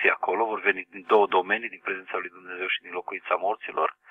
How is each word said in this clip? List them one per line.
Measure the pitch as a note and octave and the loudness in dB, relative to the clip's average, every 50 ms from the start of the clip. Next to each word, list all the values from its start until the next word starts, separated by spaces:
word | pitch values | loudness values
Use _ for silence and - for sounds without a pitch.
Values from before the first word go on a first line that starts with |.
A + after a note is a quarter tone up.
fi | - F2 | 2 2
acolo, | - - - F#2 F#2 G#2 A2+ | 2 2 0 0 0 0 0
vor | A2 G#2+ F#2+ | 0 -2 0
veni | F#2 G2+ F#2+ F#2+ F#2 - | 0 0 0 0 -2 -12
din | - G2 F2 | -14 -10 0
două | - A2 G#2 G2+ | 4 6 6 6
domenii, | F#2+ F#2+ F#2 F2+ F#2+ G#2 A2 A#2 A2 | 6 4 2 2 2 0 -2 -2 -4
din | F#2+ - - | -10 -8 -8
prezența | G2 F#2+ F#2 F#2 - - | -6 -6 -6 -8 -6 -6
lui | F#2 F2+ F2+ | -6 -6 -8
Dumnezeu | F2+ F#2 F#2 F#2 F2+ F2+ F#2 | -12 -14 -16 -12 -8 -6 -4
și | F#2 - - | -2 -4 -4
din | - F2+ | -6 -8
locuința | F2 F2+ - - F#2 F#2 - - - | -10 -8 -8 -8 -10 -8 -4 -2 -2
morților, | - F2+ G2 G#2+ - - - - - D#3 - - _ _ - | 0 0 -2 -2 -4 -6 -6 -2 -2 -2 -2 -2 _ _ -14